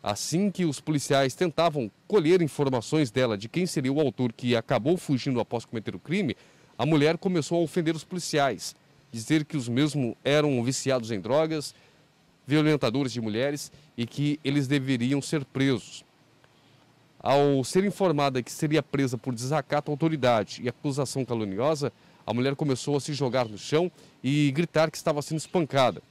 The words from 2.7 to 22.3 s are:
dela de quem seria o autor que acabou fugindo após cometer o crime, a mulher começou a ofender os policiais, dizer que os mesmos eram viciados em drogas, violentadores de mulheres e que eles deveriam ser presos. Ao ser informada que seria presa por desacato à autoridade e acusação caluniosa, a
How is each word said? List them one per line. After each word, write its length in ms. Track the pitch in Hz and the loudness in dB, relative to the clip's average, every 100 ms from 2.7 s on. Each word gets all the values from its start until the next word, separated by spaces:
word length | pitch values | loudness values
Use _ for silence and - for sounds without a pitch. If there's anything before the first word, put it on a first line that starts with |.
| 127 - 156 135 | 0 0 0 0
dela 280 | 131 127 104 | 2 0 0
de 100 | 113 | -2
quem 160 | 165 | -2
seria 260 | 180 - 131 | -2 -2 0
o 100 | 139 | 2
autor 300 | 143 - 123 | 0 0 -4
que 240 | - 123 | -2 0
acabou 440 | 117 - 127 120 180 | 0 2 0 2 0
fugindo 420 | - 131 143 123 | 0 -2 0 -2
após 240 | 104 117 | -2 -6
cometer 300 | - 120 104 | -6 -8 -8
o 40 | 92 | -12
crime, 380 | - 185 165 92 - _ _ - | -4 -2 -2 -4 -12 _ _ -2
a 80 | |
mulher 320 | 127 160 147 170 | 2 4 4 2
começou 420 | 196 175 139 170 | 0 -2 0 -2
a 40 | |
ofender 320 | 165 185 156 | 0 0 -2
os 100 | 160 | -4
policiais, 720 | - 180 - 151 139 95 - - _ _ _ | -8 -10 -2 0 2 0 -10 -14 _ _ _
dizer 360 | 117 110 156 147 | -12 0 0 0
que 100 | 156 | -6
os 100 | 120 | -2
mesmos 480 | 120 151 147 120 - | 0 0 0 -4 -2
eram 400 | 131 147 147 127 | 0 2 2 2
viciados 480 | 117 127 135 127 113 | 0 -2 0 -2 -2
em 100 | 107 | -6
drogas, 540 | 107 139 160 160 - - _ _ _ _ _ _ - | 0 0 2 -2 -6 -16 _ _ _ _ _ _ 0
violentadores 680 | 151 151 147 127 123 135 | 2 4 4 2 0 -2
de 80 | 120 | -4
mulheres 500 | 110 104 139 147 - - _ - | -4 -2 -2 -4 -10 -18 _ -8
e 80 | |
que 340 | 117 - 147 147 | -6 -2 -2 0
eles 220 | 135 143 131 | -2 -2 0
deveriam 560 | 143 131 127 123 139 | 0 0 0 0 0
ser 200 | - 160 | -2 -4
presos. 640 | 135 135 135 117 - - _ _ _ _ _ _ _ _ _ _ _ _ | -4 0 2 0 -4 -20 _ _ _ _ _ _ _ _ _ _ _ _
Ao 460 | - 139 143 139 | 2 4 4 2
ser 180 | 127 190 202 | 2 0 0
informada 560 | - 190 147 139 131 | 0 2 2 2 0
que 100 | 113 | -4
seria 300 | - 156 151 | -4 0 0
presa 340 | - 139 135 120 | 0 -2 0 -2
por 180 | - | -6
desacato 560 | 117 127 151 - 147 151 | -4 -2 -2 0 -2 -2
à 20 | |
autoridade 680 | 143 160 156 123 113 98 - | 0 0 2 4 4 0 -6
e 60 | 123 | -8
acusação 560 | - 147 135 127 135 | -4 -6 -4 -4 -4
caluniosa, 680 | 120 117 104 95 139 156 135 _ _ _ | -4 -4 -4 -2 0 0 -4 _ _ _
a 60 | - | -6